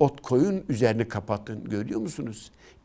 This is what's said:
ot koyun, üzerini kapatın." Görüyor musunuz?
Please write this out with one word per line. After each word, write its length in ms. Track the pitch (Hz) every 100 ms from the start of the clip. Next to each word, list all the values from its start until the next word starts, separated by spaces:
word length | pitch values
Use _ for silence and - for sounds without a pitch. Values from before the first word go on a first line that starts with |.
ot 200 | 147 -
koyun, 440 | - 127 185 190 -
üzerini 400 | 117 120 110 113
kapatın." 560 | 107 - 104 - 110
Görüyor 360 | - 101 107 -
musunuz? 500 | 202 - 131 104 - _ - -